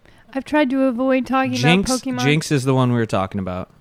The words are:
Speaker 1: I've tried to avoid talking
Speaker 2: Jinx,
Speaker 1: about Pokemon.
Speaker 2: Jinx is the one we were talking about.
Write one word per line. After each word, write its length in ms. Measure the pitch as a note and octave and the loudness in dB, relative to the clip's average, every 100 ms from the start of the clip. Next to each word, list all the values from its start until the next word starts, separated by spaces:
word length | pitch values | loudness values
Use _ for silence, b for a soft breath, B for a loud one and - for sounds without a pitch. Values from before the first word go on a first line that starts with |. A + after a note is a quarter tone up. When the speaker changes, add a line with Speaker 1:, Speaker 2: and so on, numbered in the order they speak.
| b b - | b b -12
Speaker 1:
I've 120 | C4+ - | -10 -2
tried 240 | D4+ D4 | 0 2
to 140 | C4+ | 2
avoid 420 | C4+ A#3 C4 C4 B3 | 0 0 0 0 0
talking 280 | C4 C4 | -2 0
Speaker 2:
Jinx, 360 | B3 D#3 F3+ G3 | 0 4 4 2
Speaker 1:
about 120 | B3+ | -2
Pokemon. 200 | C4+ B3 | -4 -2
Speaker 2:
Jinx 300 | C#3 D3+ - | 0 0 0
is 120 | D3 B2+ | -2 2
the 80 | C3 | 2
one 160 | B2+ | 2
we 60 | A#2+ | 2
were 60 | A2+ | 0
talking 340 | G#2+ F#2+ G2+ | -2 -4 -4
about. 300 | F#2 F2+ - - | -6 -8 -10 -16